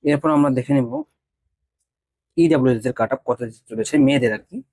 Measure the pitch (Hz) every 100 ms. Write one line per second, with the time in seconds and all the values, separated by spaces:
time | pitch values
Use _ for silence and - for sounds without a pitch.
0 | 147 147 311 - 143 127 123 143 127 262
1 | 302 _ _ _ _ _ _ _ _ _
2 | _ _ _ - 170 156 127 117 120 123
3 | 113 135 - 123 120 110 _ 113 - 302
4 | 269 277 233 - - 214 -